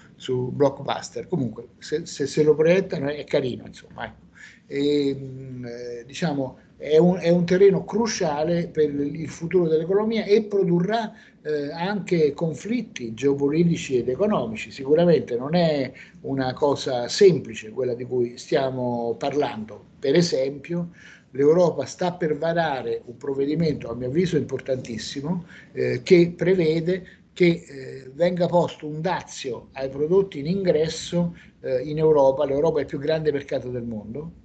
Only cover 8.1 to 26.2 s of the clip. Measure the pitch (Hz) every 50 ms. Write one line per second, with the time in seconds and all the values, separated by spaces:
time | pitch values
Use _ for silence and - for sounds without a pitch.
8.1 | - - 185 156 147 147 156 165 170 170 160 - - 156 151 147 143 143 143 147
9.1 | 156 160 165 - - - 165 165 185 180 175 156 156 156 165 170 196 208 220 220
10.1 | 233 214 - 196 202 226 214 208 202 196 185 170 170 170 170 208 220 233 214 -
11.1 | - - - - _ _ - 151 151 147 143 143 160 165 175 196 214 196 175 -
12.1 | 185 165 151 143 - - 170 160 147 123 - 202 240 247 - - - - 123 113
13.1 | 113 110 131 139 143 139 143 139 151 165 175 170 160 - - - 131 123 113 123
14.1 | 131 - 202 214 208 156 123 113 110 110 - 113 104 - 135 135 151 165 175 175
15.1 | 160 131 120 - 123 117 127 147 165 180 170 160 151 143 131 - - - - -
16.1 | - - - 131 135 135 131 127 127 - 151 143 135 131 - 143 127 120 120 117
17.1 | - - 208 190 160 123 104 110 110 - 110 110 110 127 127 123 117 120 127 120
18.1 | 127 127 120 120 120 - - - 165 143 135 131 131 127 123 123 120 120 117 117
19.1 | 113 - 147 143 135 147 143 120 110 110 107 - - - - - - - - 135
20.1 | 139 175 170 - - 131 135 139 147 143 - - 170 175 175 175 - - - -
21.1 | - - _ _ - 127 143 147 160 180 180 160 - 143 131 - - - 180 175
22.1 | 175 - 180 151 147 143 156 165 165 170 165 151 139 127 113 117 113 113 - -
23.1 | 117 - - 139 135 135 139 143 156 165 165 156 135 107 120 117 117 120 127 127
24.1 | 135 170 185 175 175 143 120 - 131 127 - - 131 123 - - 113 107 - -
25.1 | - 143 135 156 185 180 - - - - - - - 127 127 123 127 123 - -
26.1 | 185 170